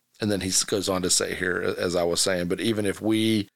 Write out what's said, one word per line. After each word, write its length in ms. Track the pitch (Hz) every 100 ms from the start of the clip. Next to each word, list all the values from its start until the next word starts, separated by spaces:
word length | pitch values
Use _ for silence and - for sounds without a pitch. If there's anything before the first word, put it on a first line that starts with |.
| _ -
And 120 | 107
then 100 | 98
he 80 | 95
s-, 140 | 92
goes 260 | - 104 95
on 120 | 92
to 60 | 90
say 260 | - 92 90
here, 260 | 92 92 95 -
as 180 | 92 87
I 80 |
was 160 | 85 85
saying, 260 | 98 90 87
"But 120 | 90
even 260 | 107 107 101
if 160 | 92
we 460 | 104 110 110 107 95